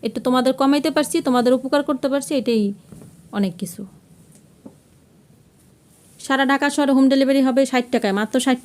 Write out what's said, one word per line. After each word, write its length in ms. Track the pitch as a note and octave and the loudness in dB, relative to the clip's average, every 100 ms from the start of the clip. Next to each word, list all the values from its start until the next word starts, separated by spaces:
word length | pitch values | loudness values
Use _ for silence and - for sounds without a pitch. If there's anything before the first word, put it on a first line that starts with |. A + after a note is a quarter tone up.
একটু 180 | A#3 - | -6 -4
তোমাদের 320 | - B3+ B3+ | -2 0 0
কমাইতে 380 | C4 C4+ D4 D#4 | 0 2 2 0
পারছি, 260 | D#4 D4 E4+ | -2 -2 -2
তোমাদের 320 | D4+ B3 B3 | 0 2 2
উপকার 300 | B3+ C4 C#4+ | 0 0 -2
করতে 260 | C#4+ C#4 C#4 | 0 -4 -2
পারছি, 260 | C#4 C4 | -4 -2
এটাই 380 | D4 A3+ A3+ G3+ G3+ - - - - - | -4 0 0 0 -4 -16 -20 -20 -20 -12
অনেক 240 | G3+ G3 F3 | -4 -4 -4
কিছু। 280 | G3 - G3 - _ - - - _ _ - - _ _ _ _ _ _ _ _ _ _ _ _ _ - | -12 -12 -18 -20 _ -20 -20 -20 _ _ -20 -20 _ _ _ _ _ _ _ _ _ _ _ _ _ -20
সারা 280 | - C4 C4+ | -4 -2 0
ঢাকা 240 | C4+ C#4+ | 0 0
শহরে 220 | C#4+ C#4 | 0 2
হোম 160 | C4+ C4+ | 4 4
ডেলিভারি 340 | C4+ C4+ C#4 | 4 4 4
হবে 240 | C4 B3+ C4+ | 2 2 2
ষাট 180 | B3+ A#3+ | 0 0
টাকায়, 220 | A#3 G#3+ | -2 0
মাত্র 280 | G3 G#3+ B3+ | -2 -2 -2
ষাট 180 | C4 B3 | 0 -2